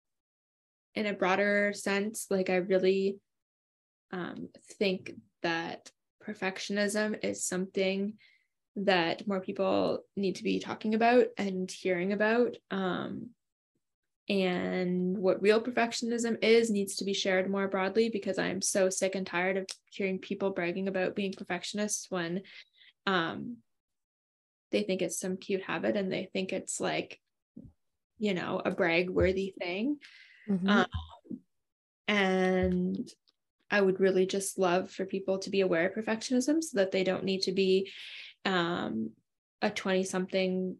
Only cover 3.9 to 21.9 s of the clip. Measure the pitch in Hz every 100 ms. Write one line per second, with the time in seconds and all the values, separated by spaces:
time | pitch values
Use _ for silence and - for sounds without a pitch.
3.9 | _ _ 185 - - 170 - - - 196
4.9 | 185 - - - _ 175 165 170 - -
5.9 | - _ _ - 208 190 190 - 202 208
6.9 | 214 214 214 196 202 - 180 190 - 190
7.9 | 196 202 220 _ _ _ _ _ - 196
8.9 | 185 165 - - 190 190 196 190 196 180
9.9 | - - - 196 180 220 190 - - 214
10.9 | 220 233 247 233 - 202 185 185 - 185
11.9 | 175 185 202 214 233 233 - _ 196 185
12.9 | 175 - - - - _ _ _ _ _
13.9 | _ _ _ - 202 185 180 185 185 180
14.9 | 180 180 190 185 180 190 220 226 240 233
15.9 | - 233 233 233 226 214 226 226 202 196
16.9 | - 196 196 202 185 190 196 196 196 190
17.9 | 196 226 214 196 180 175 190 - 208 190
18.9 | 185 190 190 190 175 185 190 190 - _
19.9 | - 190 185 - 196 196 196 170 190 196
20.9 | 190 185 - 196 190 196 180 - 202 208